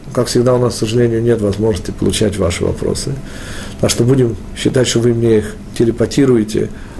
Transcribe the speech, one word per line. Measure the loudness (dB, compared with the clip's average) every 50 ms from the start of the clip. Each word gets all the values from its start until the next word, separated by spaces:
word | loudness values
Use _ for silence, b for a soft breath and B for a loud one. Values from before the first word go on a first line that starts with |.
| -14 -6 -2
Как | -2 0
всегда, | 0 2 2 2 4 4
у | 2
нас, | 2 0 -2
к |
сожалению, | -2 -2 0 2 2 2 2 2 2
нет | 2 2 2 2
возможности | 0 0 0 0 0 0 0 -2 -4 -8
получать | -6 -2 -2 0 0 0 0 0 0
ваши | 0 -2 -2 -2 -2 -2
вопросы. | -2 -2 -2 -2 -4 -4 -4 -4 -6 -6 -8 -8 B B B B B B B B B B B
Так | -2 0
что | 2 2 2
будем | 4 4 4 2 2 0 -4 -10 -12 -6
считать, | -2 -2 0 2 2 2
что | 2 2 2
вы | 2 2 2
мне | 2 2 4 4 2
их | 2 -2 -6 -12 -14 -6 -2
телепатируете, | 0 0 2 2 0 0 0 2 2 4 4 4 4 2 0 -2 -2 -4 -4 B B B B B